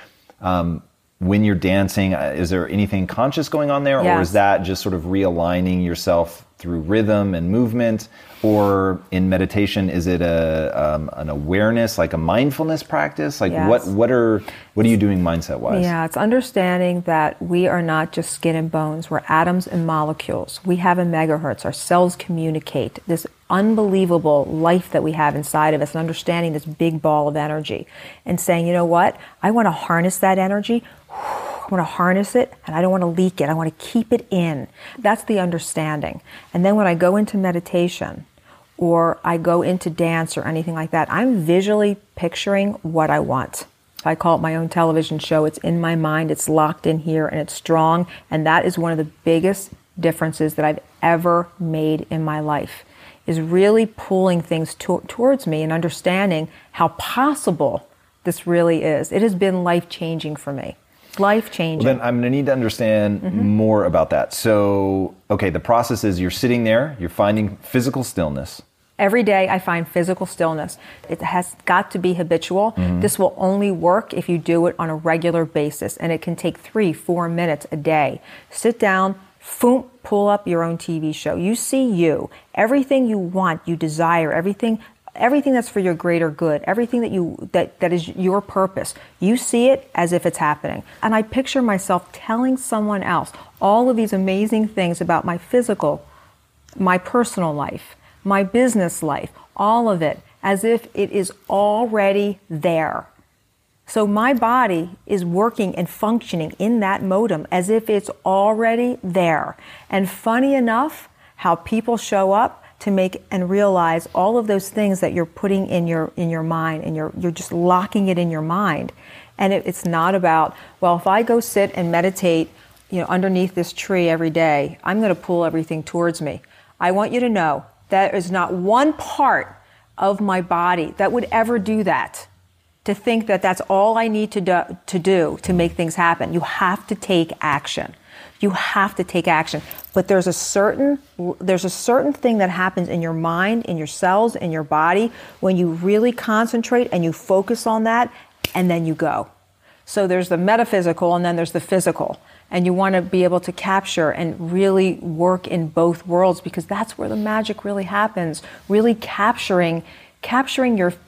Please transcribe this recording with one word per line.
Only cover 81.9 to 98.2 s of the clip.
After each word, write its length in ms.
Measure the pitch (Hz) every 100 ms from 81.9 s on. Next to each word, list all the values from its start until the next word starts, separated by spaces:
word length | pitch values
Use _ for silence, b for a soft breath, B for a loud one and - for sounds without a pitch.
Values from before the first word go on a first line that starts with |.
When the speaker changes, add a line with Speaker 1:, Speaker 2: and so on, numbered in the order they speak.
Speaker 2:
you. 400 | 180 170 143 - B B
Everything 520 | - 220 285 262 269 247
you 120 | 214
want, 440 | 175 185 185 160
you 100 | -
desire, 560 | 170 160 156 170 170 156
everything, 480 | 165 180 202 226 226 B B - -
everything 360 | 240 285 277
that's 180 | 254 233
for 100 | 202
your 140 | 185
greater 360 | 165 175 170 165
good, 320 | 147 165 147
everything 360 | - 202 233 240
that 100 | 226
you, 380 | 190 170 - -
that, 280 | 180 - -
that 120 | 175
is 140 | 175 165
your 320 | 185 185 196
purpose, 540 | 196 196 190 - - B B B
you 180 | 185 247
see 340 | - 240 247
it 200 | 262 - -
as 160 | 170
if 140 | 175 170
it's 120 | -
happening. 460 | 156 147 - - B B
And 100 | 214
I 100 | 220
picture 400 | 220 247 269 269
myself 500 | 240 190 - 180 -
telling 440 | - - 226 254 262
someone 460 | - 220 208 202
else 300 | - 170 - B B _
all 300 | 190 220 247
of 60 | 226
these 160 | 220
amazing 560 | 190 190 190 214 220 214
things 320 | 202 175 170
about 240 | 180 165
my 140 | 175 175
physical, 680 | - 247 233 202 156 143 - b b b _ _ _ -
my 220 | 185 180
personal 540 | - 247 233 - 165
life, 440 | 147 139 - - - b b